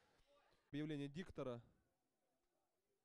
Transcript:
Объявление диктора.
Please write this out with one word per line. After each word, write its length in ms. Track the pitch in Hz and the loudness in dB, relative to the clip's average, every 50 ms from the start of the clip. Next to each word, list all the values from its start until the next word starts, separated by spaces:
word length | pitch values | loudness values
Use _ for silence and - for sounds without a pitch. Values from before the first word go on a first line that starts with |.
| - - - - - - - - - - - - _ - | -20 -20 -20 -20 -20 -20 -20 -20 -20 -20 -20 -20 _ -2
Объявление 380 | 143 143 156 156 151 143 143 | 0 2 2 2 2 2 0
диктора. 540 | 143 139 185 185 - - 156 139 127 120 120 - - - - _ _ _ _ _ _ _ _ _ _ _ _ _ _ _ _ _ _ _ _ _ _ _ _ | 0 -2 -4 -4 -4 -2 0 0 0 0 -2 -4 -10 -20 -20 _ _ _ _ _ _ _ _ _ _ _ _ _ _ _ _ _ _ _ _ _ _ _ _